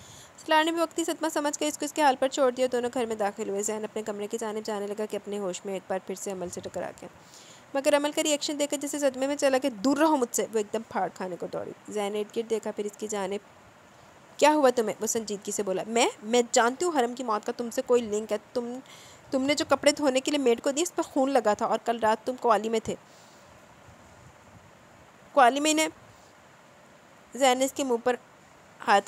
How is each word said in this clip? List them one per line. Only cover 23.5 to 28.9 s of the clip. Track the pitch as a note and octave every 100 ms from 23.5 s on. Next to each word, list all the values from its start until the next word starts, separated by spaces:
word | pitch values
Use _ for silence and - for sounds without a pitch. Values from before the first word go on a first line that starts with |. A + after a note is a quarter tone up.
| - - - - - - - - - - - - - - - - - - -
कवाली | A#3+ C4+
में | D4+
इन्हें, | D#4 D#4+ - - - - - - - - - - - - - - A#3
जैन | C4+ B3
ने | C4
इसके | -
मुंह | C#4 A#3
पर | A#3+ A#3+ - - - - - -
हाथ | -